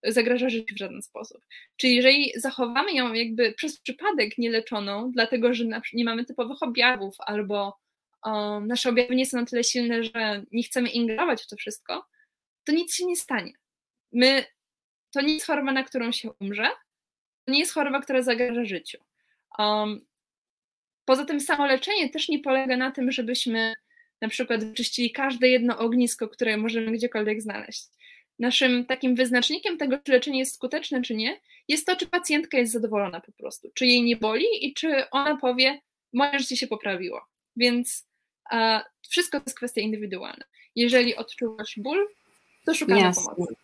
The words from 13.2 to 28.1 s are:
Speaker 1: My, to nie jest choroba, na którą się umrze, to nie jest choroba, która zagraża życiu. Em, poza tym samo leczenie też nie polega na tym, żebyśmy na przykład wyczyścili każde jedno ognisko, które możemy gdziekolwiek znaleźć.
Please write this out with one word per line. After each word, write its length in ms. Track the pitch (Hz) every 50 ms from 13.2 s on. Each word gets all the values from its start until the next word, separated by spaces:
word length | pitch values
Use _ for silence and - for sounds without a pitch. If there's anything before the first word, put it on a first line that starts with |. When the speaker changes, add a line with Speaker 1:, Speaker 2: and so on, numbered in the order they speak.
| - - 262 220 175 - - _ _ _ _ _ _ _ _ _ _ _
Speaker 1:
My, 320 | - 240 247 262 269 269 240 - _ _ _ _ _ _ _ _ _ _ _ _
to 80 | - 277
nie 120 | 277 294 311
jest 120 | 311 -
choroba, 260 | - 311 294 269 269
na 120 | 269 269 262
którą 280 | - - 262 233 233
się 180 | 233 - - 220 - _
umrze, 280 | 202 196 202 202 220 - 508 - _ _ _ _ _ _ _ _ _ _ _ _ _
to 60 | -
nie 60 | 262 285
jest 120 | 330 359
choroba, 280 | - 311 285 285 262 277
która 200 | 262 - 269 254
zagraża 420 | 247 254 233 226 247 247 233 240 240
życiu. 340 | 202 190 170 - - - - _ _ _ _ _ _ _ _ _ _ - -
Em, 420 | 214 208 214 214 214 214 208 - - _ _ _ _ _ _ _ _ _ _ _ _ _ _ _ _ _ _ _ _
poza 200 | - 262 269 294
tym 160 | 277 311 285
samo 260 | 277 - 320 285 -
leczenie 420 | 277 262 262 - - 415 415 320 262
też 180 | - 311 - -
nie 100 | 311 294
polega 380 | - 285 262 269 269 254 254
na 140 | 247 254 262
tym, 220 | 262 277 254 254
żebyśmy 640 | 262 - 240 220 254 247 - 247 226 226 226 226 220 - _ _ _ _ _ _ _ _
na 80 | 220 220
przykład 360 | - - 254 - 240 220 214
wyczyścili 480 | 220 220 - 240 - - - 240 226
każde 360 | - - 269 277 262 233 254 254
jedno 300 | 254 254 233 240 233 -
ognisko, 500 | 233 233 233 247 247 233 - - 233 214
które 280 | - - 233 226 214
możemy 360 | 214 214 226 220 226 226 220
gdziekolwiek 500 | 226 226 233 240 - 220 214 214 214 220
znaleźć. 420 | 220 220 202 208 - - - - - _ _ _ _ -